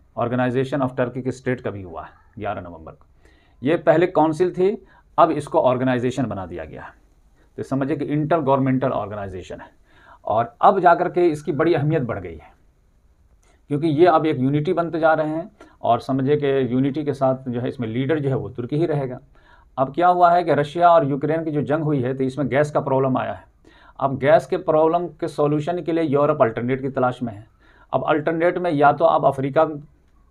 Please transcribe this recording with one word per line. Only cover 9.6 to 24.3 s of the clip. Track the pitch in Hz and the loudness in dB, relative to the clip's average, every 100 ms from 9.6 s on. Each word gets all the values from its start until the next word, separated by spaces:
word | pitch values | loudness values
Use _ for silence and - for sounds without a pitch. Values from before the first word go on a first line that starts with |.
है। | - _ _ _ - - - | -18 _ _ _ -20 -12 -4
और | 107 120 - | -2 -2 2
अब | 190 196 | 2 4
जाकर | 170 170 175 | 6 4 2
के | 180 175 | 2 2
इसकी | 147 - | 0 -4
बड़ी | 143 165 | 0 2
अहमियत | 160 147 160 | 2 2 0
बढ़ | 117 98 | -2 -6
गई | 92 - | -10 -14
है, | - _ _ _ _ _ _ _ _ _ _ _ - | -20 _ _ _ _ _ _ _ _ _ _ _ -8
क्योंकि | 143 165 | -2 0
ये | 143 180 | 4 6
अब | 160 160 | 6 2
एक | 127 | 0
यूनिटी | 131 147 151 | 0 0 0
बनते | 170 170 160 | -2 -2 0
जा | 160 | 2
रहे | 160 156 | 2 0
हैं | 160 190 - - _ | -4 -8 -14 -20 _
और | 110 120 | 0 0
समझिए | - 135 135 147 | 0 -2 0 0
कि | 147 135 123 | 0 0 0
यूनिटी | 127 139 151 | 0 0 -2
के | 147 | -6
साथ | 131 131 131 131 | -2 0 -2 -4
जो | 120 | -6
है | 127 | -6
इसमें | - 110 | -6 -6
लीडर | 113 135 156 | -4 -2 -2
जो | 139 | -2
है | 123 | -4
वो | 98 | -6
तुर्की | - 120 147 | -10 -6 -4
ही | 170 | -2
रहेगा। | 143 135 123 - _ _ - _ - | -2 -6 -10 -18 _ _ -20 _ -4
अब | 135 | -4
क्या | 151 175 | 2 2
हुआ | 180 175 | 4 4
है | 175 | 4
कि | 165 | 2
रशिया | 143 143 170 170 | 0 0 2 6
और | 165 139 | 6 4
यूक्रेन | 139 147 160 160 | 0 -2 -2 -2
की | |
जो | 147 | -4
जंग | 123 151 | -2 -2
हुई | 151 143 | 0 -2
है | 123 | -2
तो | 135 | -2
इसमें | 131 131 127 | -4 -2 -2
गैस | 131 147 | 0 0
का | 151 | 0
प्रॉब्लम | 143 131 135 127 | 0 0 0 0
आया | 110 | -4
है। | 98 - _ _ _ - - | -8 -14 _ _ _ -20 -6
अब | 135 135 | -4 0
गैस | 139 | 4